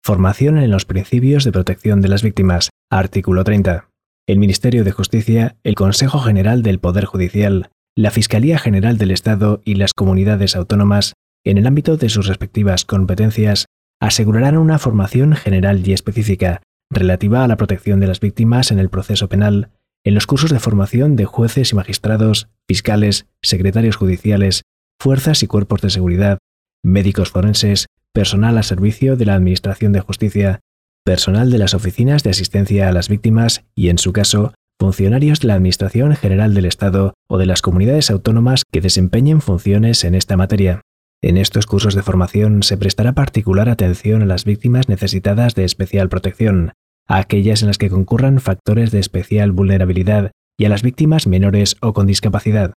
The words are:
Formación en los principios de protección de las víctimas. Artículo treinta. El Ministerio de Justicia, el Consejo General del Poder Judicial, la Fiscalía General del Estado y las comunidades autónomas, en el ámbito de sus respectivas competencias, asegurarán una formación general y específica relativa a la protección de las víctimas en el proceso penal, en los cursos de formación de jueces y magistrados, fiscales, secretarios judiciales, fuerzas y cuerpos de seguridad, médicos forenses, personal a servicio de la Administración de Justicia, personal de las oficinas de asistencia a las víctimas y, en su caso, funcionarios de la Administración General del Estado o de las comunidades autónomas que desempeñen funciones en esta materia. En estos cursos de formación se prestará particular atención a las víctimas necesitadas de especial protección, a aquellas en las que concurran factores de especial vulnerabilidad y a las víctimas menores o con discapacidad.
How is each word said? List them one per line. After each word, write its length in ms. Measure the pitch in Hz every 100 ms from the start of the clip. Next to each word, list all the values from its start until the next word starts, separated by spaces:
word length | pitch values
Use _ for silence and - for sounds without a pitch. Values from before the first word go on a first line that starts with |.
Formación 560 | - 98 95 - 143 156
en 100 | 131
los 160 | 98 -
principios 580 | 92 101 123 131 143
de 80 | 131
protección 500 | 92 90 90 107 101
de 80 | 98
las 120 | 98
víctimas. 480 | 110 101 95 87 - _ _
Artículo 520 | 95 95 101 92 92
treinta. 460 | 95 104 95 82 _ _ _ _ -
El 100 | 98
Ministerio 460 | 101 95 127 120
de 80 | 98
Justicia, 680 | 98 95 117 107 113 113 _
el 100 | - 104
Consejo 440 | 95 101 135 147
General 420 | 120 101 98 123
del 180 | 110 92
Poder 260 | 87 92 98
Judicial, 680 | 95 90 101 104 95 - _ _ -
la 160 | 107
Fiscalía 480 | 113 104 110 135 160
General 380 | 123 98 110 113
del 140 | 98
Estado 500 | 92 110 104 104 104 -
y 100 | 98
las 180 | 98
comunidades 640 | - 95 95 98 101 98 92
autónomas, 580 | 87 101 101 101 - _ _ _
en 140 | - 98
el 100 | 117
ámbito 300 | 143 143 156
de 120 | 117
sus 180 | 104 95
respectivas 580 | 92 98 - 101 90 -
competencias, 800 | 98 92 92 110 107 107 101 - _ _ _
asegurarán 580 | 107 - 107 110 135 156
una 220 | 160 156
formación 560 | 127 107 98 127 143 151
general 520 | - 95 98 98 92
y 60 |
específica 680 | 95 - 107 104 92 90 85 _ _ _
relativa 540 | - 92 92 101 120
a 40 | 123
la 100 | 110
protección 420 | 104 92 - 98
de 80 | 95
las 120 | 92
víctimas 520 | 104 - 113 123 127
en 80 | 104
el 100 | 95
proceso 380 | 95 - 101 95
penal, 440 | 98 104 101 - _ _ _
en 100 | 101
los 140 | 104 -
cursos 240 | 135 160
de 80 | 131
formación 560 | 117 104 98 117 147 127
de 100 | 98
jueces 460 | - 113 139 123
y 40 | 101
magistrados, 720 | - 98 107 110 110 104 - _ -
fiscales, 600 | 95 - 104 104 101 _ _
secretarios 540 | - 92 95 104 113 107
judiciales, 680 | 95 90 107 101 98 92 _ _ _ _
fuerzas 440 | 135 135 156 151
y 40 | 110
cuerpos 340 | 104 98 104
de 80 | 98
seguridad, 500 | 92 90 90 101 98 _ _ _ _
médicos 480 | 165 101 139 98 -
forenses, 560 | - 104 104 104 101 - _ _
personal 440 | - 98 101 113 113
a 60 |
servicio 520 | 107 92 104 - 135 127
de 100 | 107
la 100 | 98
Administración 560 | 92 92 101 95 107
de 80 | 101
Justicia, 580 | - 95 104 104 98 95 _ _ _ _
personal 480 | - 90 - 101 127
de 60 | 123
las 160 | 95
oficinas 500 | 95 92 - 123 147
de 60 | 113
asistencia 600 | 95 90 101 98 101 95
a 20 |
las 180 | 90 90
víctimas 560 | 104 113 110 117 - _ -
y, 140 | 87
en 80 | 85
su 160 | 92
caso, 400 | 101 98 104 107 _ _ _
funcionarios 600 | 95 92 98 127 147 151
de 80 | 117
la 80 | 98
Administración 600 | 92 90 98 113 143 147
General 380 | 101 95 107
del 120 | 101 90
Estado 480 | - 98 95 98 - _
o 80 | 95
de 80 | 92
las 160 | 87
comunidades 500 | - 87 107 147 147
autónomas 520 | 101 120 113 120 131 -
que 100 | -
desempeñen 600 | 90 92 90 113 143 156
funciones 600 | - 90 101 101 113 117
en 120 | 87 92
esta 220 | - 95
materia. 440 | 92 101 95 90 _ _ _ _
En 160 | - 90
estos 280 | 98 117 104
cursos 300 | 98 104 98
de 80 |
formación 600 | 95 90 90 104 107 104
se 140 | 101 98
prestará 360 | 98 - 117
particular 560 | 143 139 110 104 95 113
atención 520 | 113 90 90 104 110
a 40 | 101
las 180 | 92
víctimas 460 | - 101 120 123 127
necesitadas 680 | 98 98 92 101 101 120 110
de 80 |
especial 460 | 92 - 95 98 92
protección, 640 | 92 95 - 110 92 82 - _ _ _
a 100 | 95
aquellas 440 | 95 104 101 107
en 60 | 107
las 100 | 101
que 120 | 101
concurran 500 | 95 95 117 135 135
factores 520 | - 92 - 107 117
de 80 | 107
especial 520 | 92 92 - 107 101
vulnerabilidad 800 | 92 95 95 92 90 92 104 95 _ _ -
y 80 | 104
a 40 |
las 140 | 104
víctimas 440 | 123 131 156 156 101
menores 500 | 92 98 101 101 -
o 120 | 117
con 140 | 104 101
discapacidad. 680 | 92 127 98 110 107 92